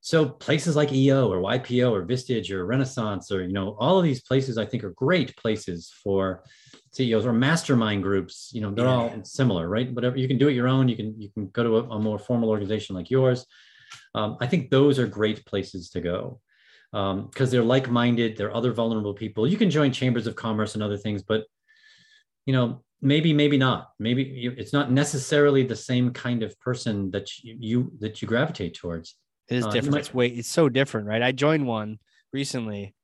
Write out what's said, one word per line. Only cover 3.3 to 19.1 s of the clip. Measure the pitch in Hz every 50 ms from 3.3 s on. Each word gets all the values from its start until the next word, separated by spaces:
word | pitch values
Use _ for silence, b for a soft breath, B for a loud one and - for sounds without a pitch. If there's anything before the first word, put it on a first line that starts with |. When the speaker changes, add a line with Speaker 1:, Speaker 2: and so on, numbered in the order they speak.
Speaker 1:
or, | 104 95 92
you | 87 95
know, | 101 95 98 104 104
all | 117 139 185 190
of | 180
these | 160 135 127
places | - - 131 135 131 131 120 113
I | 107
think | - - 113 104
are | 98
great | 87 _ 131 143 180 180 135 - -
places | - - 117 110 107 - - 90 85 82 - - _ _
for | 104 98 98 95 95 92 - B B B B B B B B B B _
C | - 135 120
E | 113
Os | 110 107
or | 123 117
mastermind | 113 127 139 160 165 - - 143 120 113 107 104 101 92
groups. | 98 98 98 87 85 - - - - -
You | 120
know, | 107 101
they're | 98 107 120
Speaker 2:
Yeah. | 127
Speaker 1:
all | 131 123 117 117 110 110 107
similar, | - - - 135 127 101 85 82 85
right? | 98 110 123 123 127
Whatever, | 117 120 123 123 135
you | 127 131
can | 135 120
do | 135 147
it | 139
your | 123 120 127
own. | 131 135 131 127
You | 117
can, | 117 107 110 107 113
you | 107 98
can | _ - 104 92
go | _ - 120
to | 117 113 110
a, | 127 131 113 107
a |
more | 107 110 107 104
formal | - - 127 120 113 110
organization | 110 104 101 95 107 107 104 - 98
like | 92 85 -
yours. | 127 131 131 127 127 123 - B B B B B B B B B B B B B _
Um, | - 107 107 107 -
I | 127 131
think | - 180 131 127
those | - 131 139 147 139 131
are | 123 107
great | 98 104 107 107 107 - -
places | - - 101 90 - - 95 87 -
to | - 98
go, | 82 87 87 95 - - - - _ b b b b b b b b b -
um, | 107 98 98 95 98 107 - -
'cause | - 135 123
they're | 127 123 117
like-minded. | 113 123 135 135 127 120 120 120 120 120 117 117 113 110 -
They're | 101 107 104
other | 117 117 127
vulnerable | 113 117 117 113 113 110 104 101